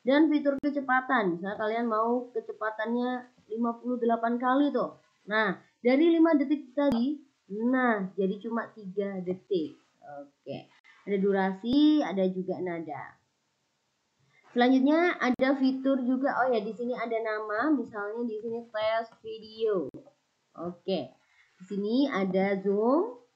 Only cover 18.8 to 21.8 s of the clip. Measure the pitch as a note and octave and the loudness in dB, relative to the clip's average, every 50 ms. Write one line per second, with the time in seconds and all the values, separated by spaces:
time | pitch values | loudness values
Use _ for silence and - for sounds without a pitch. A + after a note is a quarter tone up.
18.8 | G#3+ A3 A3 A3+ A#3 - - _ _ A3 A3 A3 G#3+ G#3+ A3 A3 A3+ A3 G#3 F#3 | -2 -2 -2 -2 -4 -6 -12 _ _ -14 -14 -14 -16 -18 -10 -4 -2 0 0 0
19.8 | D3+ B2+ - - - - _ _ _ _ _ _ _ _ _ - E3 F3 F3 - | -2 -4 -10 -14 -20 -20 _ _ _ _ _ _ _ _ _ -12 -10 -10 -10 -10
20.8 | _ - F#3+ E3 C3 - - _ _ _ _ _ _ _ _ _ F#3 - G3+ G3 | _ -4 -4 -4 -4 -8 -14 _ _ _ _ _ _ _ _ _ -16 -10 -8 -6